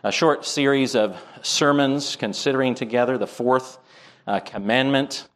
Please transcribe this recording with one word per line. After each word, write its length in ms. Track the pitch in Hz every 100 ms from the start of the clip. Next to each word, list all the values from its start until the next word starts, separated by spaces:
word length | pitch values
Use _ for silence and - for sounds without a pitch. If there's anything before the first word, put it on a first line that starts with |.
a 80 | 104
short 360 | - 165 143 -
series 500 | - 139 139 127 123
of 180 | 107 95 - -
sermons 720 | - - 147 143 139 139 139 -
considering 580 | 110 98 143 131 131
together 440 | 120 113 120 123 131
the 80 | 101
fourth, 500 | - 120 127 131 - _ - - - -
uh, 140 | 101
commandment, 880 | - 104 101 120 135 139 139 - -